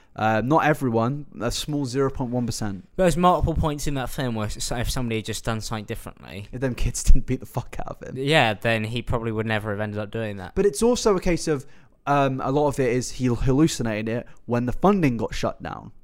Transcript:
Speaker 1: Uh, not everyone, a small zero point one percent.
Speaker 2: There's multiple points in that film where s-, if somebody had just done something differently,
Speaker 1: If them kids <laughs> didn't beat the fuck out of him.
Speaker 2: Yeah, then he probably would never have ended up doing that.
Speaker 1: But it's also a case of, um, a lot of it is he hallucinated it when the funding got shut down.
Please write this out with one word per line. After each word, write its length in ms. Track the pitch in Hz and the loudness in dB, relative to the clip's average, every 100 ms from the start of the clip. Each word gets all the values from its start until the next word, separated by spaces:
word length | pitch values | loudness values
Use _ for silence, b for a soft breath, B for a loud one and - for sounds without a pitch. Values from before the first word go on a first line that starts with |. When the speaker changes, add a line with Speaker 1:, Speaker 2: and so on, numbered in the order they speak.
| b - | b -2
Speaker 1:
Uh, 260 | 110 110 | 2 2
not 220 | 120 156 147 | 4 4 4
everyone, 600 | 151 131 113 113 143 - - | 2 2 2 0 -2 -8 -6
a 100 | 117 | -4
small 320 | - - 147 131 | -4 -4 -4 -2
zero 240 | 131 135 | 0 -2
point 200 | 135 123 | -2 -4
one 140 | 123 120 | -2 -2
percent. 420 | - 107 95 - - | -4 -6 -8 -8 0
Speaker 2:
There's 200 | 185 160 | 2 4
multiple 360 | 180 156 170 156 | 4 4 2 0
points 320 | 156 147 151 | 0 0 -2
in 60 | 139 | -2
that 140 | 120 | -4
film 260 | - 127 110 | -4 -2 -2
where 120 | 104 | -4
s-, 240 | - - | -4 -6
if 180 | 123 110 | -4 -2
somebody 280 | 135 120 113 | -2 -2 -2
had 80 | 107 | -4
just 180 | 104 - | -6 -4
done 140 | 110 | -4
something 240 | - 110 104 | -4 -8 -8
differently, 640 | 113 - - 62 90 98 | -10 -12 -16 -16 -16 -12
Speaker 1:
If 80 | 127 | -6
them 140 | 131 117 | -4 0
kids 280 | 123 - | 0 2
<laughs> 40 | - | 8
didn't 180 | 127 113 | 8 8
beat 140 | 127 | -4
the 40 | 104 | -4
fuck 300 | - - - | -8 -8 -8
out 180 | - - | -8 -10
of 60 | - | -12
him. 80 | 131 | -6
Speaker 2:
Yeah, 360 | 139 156 113 | 2 4 4
then 320 | 104 117 113 110 | 2 0 0 -2
he 160 | 120 | -6
probably 300 | - 123 113 | -2 -2 -2
would 120 | 110 110 | -2 -2
never 260 | 110 107 | -2 -2
have 80 | 101 | -4
ended 180 | 107 104 | -4 -6
up 120 | 104 | -6
doing 260 | 113 110 101 | -6 -6 -8
that. 180 | 92 - | -6 0
Speaker 1:
But 100 | 202 | 0
it's 160 | 202 | 4
also 320 | 226 240 226 190 | 2 4 2 2
a 60 | |
case 260 | 190 165 - | 2 0 0
of, 180 | 143 - b b _ - | -4 -4 b b _ 0
um, 360 | 143 139 131 | 2 2 0
a 80 | 131 | 0
lot 160 | 143 147 | 2 2
of 120 | 135 | 2
it 100 | 127 | 0
is 220 | 127 - | 0 -2
he 140 | - 127 | -2 0
hallucinated 840 | 117 123 131 160 - 117 107 110 | 2 2 4 4 2 -4 -4 -4
it 180 | 117 - b - | -6 -6 b -4
when 200 | 120 123 | -2 0
the 80 | |
funding 420 | - 180 202 147 117 | 2 2 4 2 0
got 180 | - | -4
shut 280 | - 110 - | -4 -4 -6
down. 280 | 85 - 107 - | -10 -12 -14 -20